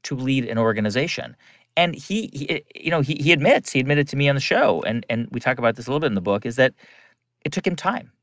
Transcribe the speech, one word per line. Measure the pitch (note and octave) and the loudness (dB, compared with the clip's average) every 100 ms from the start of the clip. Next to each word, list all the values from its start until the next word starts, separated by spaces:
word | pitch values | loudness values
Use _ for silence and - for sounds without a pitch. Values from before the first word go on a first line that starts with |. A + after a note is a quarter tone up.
to | - C3 | -6 -4
lead | C3 C3+ A#2 | 0 0 0
an | A2+ | 2
organization." | A2+ G#2+ G#2+ A2 D#3+ - - - _ _ _ - | 2 2 0 0 -2 -6 -10 -16 _ _ _ 0
And | F3 - | 0 -2
he, | - G#3 A3 | -6 -6 -4
he, | C#3 C#3+ - _ - | -8 -6 -6 _ -10
you | D#3+ | -2
know, | E3+ | 0
he, | C3+ - | 0 0
he | C#3+ | 4
admits, | E3+ D#3+ C#4 - | 4 6 2 2
he | C3+ | -2
admitted | C3 D3 C#3+ | 2 0 0
to | C#3 | 0
me | C#3+ | 2
on | C#3 | 0
the | |
show, | - G#3+ C#4+ E2 | 0 2 2 2
and, | - A#2 - | -2 -6 -4
and | A#2 A#2 | -6 -4
we | A#2+ | -4
talk | C3+ B2 | -2 0
about | A#2+ A#2 | 0 0
this | A#2 | -4
a | |
little | C#3+ | 0
bit | D3+ | 0
in | G2 | 0
the | |
book, | F2+ G2+ A#2 | 0 0 0
is | A#2 | 2
that | C3 _ - - _ _ _ _ D3+ | 2 _ -20 -20 _ _ _ _ -6
it | |
took | F#3 F#3 | -2 -2
him | E3+ | -2
time. | F#3 A#3+ - _ | -2 -4 -10 _